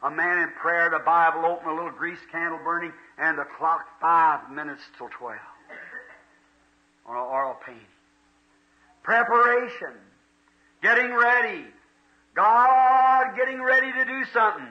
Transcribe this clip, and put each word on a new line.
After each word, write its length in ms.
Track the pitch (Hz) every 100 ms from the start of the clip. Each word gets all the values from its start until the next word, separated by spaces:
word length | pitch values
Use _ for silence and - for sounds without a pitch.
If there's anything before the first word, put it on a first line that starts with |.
A 80 | 139
man 280 | 156 170 175
in 120 | 165 -
prayer, 300 | 165 170 170
the 140 | 160
Bible 400 | 160 165 165 160
open, 240 | 165 170 165
a 60 |
little 180 | 160 170
grease 260 | - 165 175 -
candle 260 | 165 170 160
burning, 280 | 160 170 170 160 - -
and 200 | 156 156
the 60 | 143 -
clock 260 | 165 165 - -
five 500 | 165 170 160 151 127
minutes 320 | 139 151 139 - -
till 120 | 120
twelve. 280 | - 120 107 - - _ - - 932 988 - _ _ _ _ _ _ _ _ -
On 80 |
an 80 | 120
oil 340 | 123 135 135 123
painting. 200 | - 117 107 _ _ _ _ _ _ _ _ _ _ _
Preparation. 920 | - 226 233 233 240 240 247 - 160 117 _ _ _ _ _ _ _ _
Getting 300 | 196 233 247
ready. 520 | 240 240 247 233 185 123 _ _ _ _ _ _
God 1000 | - 202 233 254 262 254 262 262 262 254 196
getting 260 | 254 262
ready 300 | 254 254 262
to 120 | 254
do 200 | 254 262 247
something. 360 | 240 220 - 127